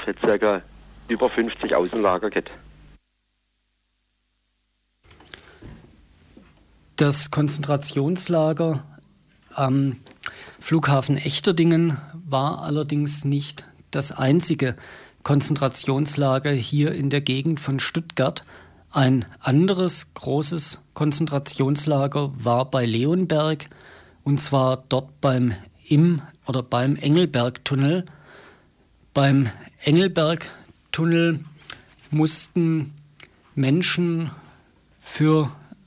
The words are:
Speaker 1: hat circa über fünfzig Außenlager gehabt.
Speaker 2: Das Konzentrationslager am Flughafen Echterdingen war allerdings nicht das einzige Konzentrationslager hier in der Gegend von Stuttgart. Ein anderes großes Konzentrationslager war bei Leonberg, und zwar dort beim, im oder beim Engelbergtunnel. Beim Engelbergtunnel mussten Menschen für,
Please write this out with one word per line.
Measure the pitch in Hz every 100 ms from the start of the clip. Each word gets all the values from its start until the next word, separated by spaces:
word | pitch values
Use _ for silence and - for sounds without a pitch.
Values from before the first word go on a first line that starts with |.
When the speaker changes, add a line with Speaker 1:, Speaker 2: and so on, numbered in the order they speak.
| -
Speaker 1:
hat | 98
circa | - 101 107 101 - - - - -
über | 113 127
fünfzig | - 113 - - -
Außenlager | 90 117 101 90 101
gehabt. | 87 - - - - - - _ _ _ _ _ _ _ _ _ _ _ _ _ _ _ _ _ _ _ _ _ - - - - - - - - _ _ _ _ - - _ _ _ _ -
Speaker 2:
Das | 147 143 -
Konzentrationslager | - 147 147 147 143 147 - 139 180 - 170 156 156 165 147 - - _ _ _ _ _
am | - 135 135 139 120 - - - - - -
Flughafen | - 160 143 139 131 143
Echterdingen | 147 - - 170 165 165 170 135 - 165 175
war | 135 139 -
allerdings | 160 147 147 147 147 147 139
nicht | 143 143 - - - _
das | 147 139
einzige | - 135 151 170 151 135 120 - - - _
Konzentrationslager | - 143 139 151 135 - - 135 147 - 139 131 147
hier | 139 113 147 147
in | 180 139
der | 143
Gegend | 143 131 143 151
von | - 135
Stuttgart. | - - 165 - 131 - - - - - _
Ein | 135 131 131 113 -
anderes | - 135 185 185 185 - -
großes | - - 139 156 165 - - -
Konzentrationslager | - 151 143 160 143 139 - 135 147 151 143 139 147 143 135
war | 117 120 131
bei | 135 120
Leonberg, | 113 135 175 180 151 156 156 - - - - - _
und | - 143
zwar | - 139 131 131 -
dort | 127 135 -
beim, | 139 127 123 98 - _ -
im | 147 165 165 - - -
oder | 131
beim | 123 120 131 143
Engelbergtunnel. | 143 156 175 135 123 127 - 135 139 180 185 - - - - - _ _ _ _ _
Beim | - 139 139 127 - - -
Engelbergtunnel | - 156 190 170 156 165 - - - _ _ - 165 165 170 156 - - - - - _ -
mussten | 151 156 - - - 165 160 147 - - _ - _ _
Menschen | - 135 151 180 - 175 165 165 - - - _ _ _ _
für, | - - 151 156 147 - - -